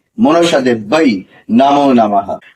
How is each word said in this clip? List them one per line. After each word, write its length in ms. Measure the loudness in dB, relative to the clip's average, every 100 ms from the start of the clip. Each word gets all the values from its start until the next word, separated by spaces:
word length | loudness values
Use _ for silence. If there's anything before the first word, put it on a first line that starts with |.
| _ -2
মনসা 420 | 0 2 0 0
দেব্যই 520 | -2 -4 -2 0 0 -2 -8 -20 -4 0
নমো 280 | 2 2 2
নমঃ। 360 | 2 0 -2 -4 -10 -14